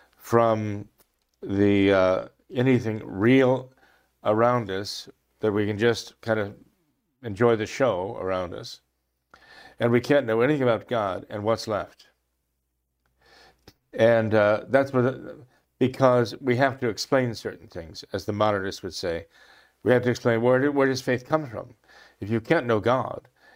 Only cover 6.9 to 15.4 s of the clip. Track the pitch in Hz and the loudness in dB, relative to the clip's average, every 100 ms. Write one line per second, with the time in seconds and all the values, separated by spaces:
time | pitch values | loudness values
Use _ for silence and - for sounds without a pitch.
6.9 | _ _ _ 120 92 120 113 107 - 131 | _ _ _ -10 0 2 2 -2 -2 0
7.9 | 90 98 - 92 92 90 101 123 - _ | 0 -4 -6 -4 -4 -6 -10 -16 -18 _
8.9 | _ _ _ _ _ _ - - - 117 | _ _ _ _ _ _ -20 -20 -4 2
9.9 | 120 120 143 117 113 127 151 123 110 - | 2 2 2 2 0 2 2 0 0 -2
10.9 | 120 101 92 - 107 104 110 - 101 85 | -4 -2 -6 -8 -4 -2 -2 -2 -4 -6
11.9 | _ _ _ _ _ _ _ _ _ _ | _ _ _ _ _ _ _ _ _ _
12.9 | _ _ _ _ _ _ _ _ _ _ | _ _ _ _ _ _ _ _ _ _
13.9 | - 113 113 107 110 104 107 - 131 135 | 2 4 4 2 4 4 2 0 0 0
14.9 | 127 120 123 - - | 0 0 -2 -12 -18